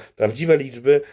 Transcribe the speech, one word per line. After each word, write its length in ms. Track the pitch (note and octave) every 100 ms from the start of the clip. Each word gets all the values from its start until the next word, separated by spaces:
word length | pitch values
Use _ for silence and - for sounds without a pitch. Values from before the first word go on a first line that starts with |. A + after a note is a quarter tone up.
| - -
Prawdziwe 420 | G#2+ G#2+ E3 D3+
liczby 440 | C3+ A#2+ B2+ C#3+ C#3+